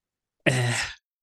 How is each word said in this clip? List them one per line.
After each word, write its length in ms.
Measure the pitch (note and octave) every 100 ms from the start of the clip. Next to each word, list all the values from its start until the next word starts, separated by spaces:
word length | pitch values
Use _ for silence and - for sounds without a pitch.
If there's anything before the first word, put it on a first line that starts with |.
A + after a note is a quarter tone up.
| _ _ _ _ -
Äh, 260 | B2+ A#2+ A#2 - - _ _